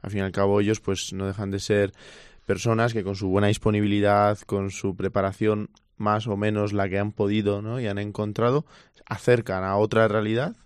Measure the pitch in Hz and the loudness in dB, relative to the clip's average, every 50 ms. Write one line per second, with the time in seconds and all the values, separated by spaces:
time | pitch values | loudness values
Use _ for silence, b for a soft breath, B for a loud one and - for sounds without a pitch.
0 | - 98 98 101 98 95 90 - 98 101 101 104 104 101 110 107 - - 98 92 | -10 -6 -4 -4 -4 -2 0 0 2 4 4 2 2 2 0 -2 -2 -4 -4 -4
1 | - - - 95 98 98 98 98 107 98 98 98 95 - 107 104 101 98 - B | -4 -8 -6 -6 -4 -4 -4 -4 -6 -4 -4 -6 -2 0 2 2 2 0 -2 B
2 | B B B B B B B B B - 98 92 95 117 113 110 117 120 117 117 | B B B B B B B B B -4 -4 -2 0 0 2 2 2 0 0 -2
3 | 95 95 101 95 101 95 92 101 101 104 104 - - 110 104 104 104 104 101 104 | -4 -4 -6 -4 -2 0 2 2 4 2 2 2 2 0 2 2 2 2 2 2
4 | 101 101 101 101 104 104 104 104 - _ - 101 98 98 95 - - 98 92 92 | 4 4 4 6 4 4 2 0 -4 _ -4 -4 -4 -4 -8 -6 -6 -6 -4 -2
5 | 95 95 - 104 95 98 95 - 107 107 107 104 107 - _ _ _ _ _ _ | -4 -2 0 0 0 0 -2 0 0 0 0 0 -2 -8 _ _ _ _ _ _
6 | 107 104 107 107 107 120 104 98 104 107 107 104 104 104 104 101 98 98 90 98 | 0 0 0 0 0 -2 -2 0 0 0 0 0 0 0 0 -2 -2 0 -2 -2
7 | 101 104 104 - 107 101 104 107 104 101 101 101 104 107 117 131 123 107 98 101 | -4 -4 -2 -2 0 0 2 2 2 0 0 -2 -4 -6 -6 -6 -4 -4 -4 -4
8 | 101 104 104 - 107 104 104 - 110 120 127 147 156 b b b b b b b | -6 -6 -6 -6 -6 -4 -2 0 0 2 2 0 -2 b b b b b b b
9 | b - - 98 - - 123 117 104 - 95 92 92 95 98 101 107 107 110 113 | b -10 -10 -4 2 2 4 4 2 -2 -4 -4 -2 0 2 2 2 2 4 4
10 | 113 107 104 110 107 107 110 113 131 156 233 _ _ | 4 4 4 0 0 0 -2 -2 -2 -4 -6 _ _